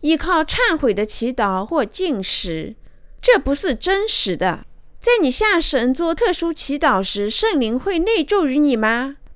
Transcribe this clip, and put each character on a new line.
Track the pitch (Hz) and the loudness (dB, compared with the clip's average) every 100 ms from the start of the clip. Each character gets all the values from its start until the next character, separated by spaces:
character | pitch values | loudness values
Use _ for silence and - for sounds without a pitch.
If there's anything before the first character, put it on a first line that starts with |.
依 | 294 320 | 0 0
靠 | 349 330 | 2 0
忏 | 320 - 480 311 | 0 0 0 2
悔 | 262 | 0
的 | 196 214 | 0 -4
祈 | - 233 | -4 -4
祷 | 254 202 185 | 0 0 0
或 | 214 330 220 | -2 -2 -2
禁 | - 370 220 | -2 -2 -2
食。 | 185 - 175 160 151 - - - - - | -4 -4 -4 -6 -8 -12 -20 -20 -20 0
这 | - 440 | 4 4
不 | 269 | 4
是 | 285 370 226 | -2 -2 -2
真 | 349 392 427 | 0 0 0
实 | - 202 165 | -2 -2 0
的。 | 185 170 - - - - | 0 -2 -8 -20 -20 -4
在 | 466 480 | 2 4
你 | 277 | 4
向 | - 440 349 | 2 2 2
神 | - 269 247 | 2 0 0
做 | 262 339 330 | 0 0 2
特 | 453 | 0
殊 | 330 339 | 0 -2
祈 | 320 - 285 | -4 -4 0
祷 | 302 196 | 2 2
时， | 196 202 208 | 0 -2 -2
圣 | - 440 320 | 0 0 2
灵 | 220 254 | 0 0
会 | 392 349 | -2 0
内 | 381 453 | 2 0
住 | - 403 294 | 2 2 2
于 | 277 | 2
你 | 294 226 | 2 4
吗？ | 220 233 269 285 - | 2 0 -2 -8 -18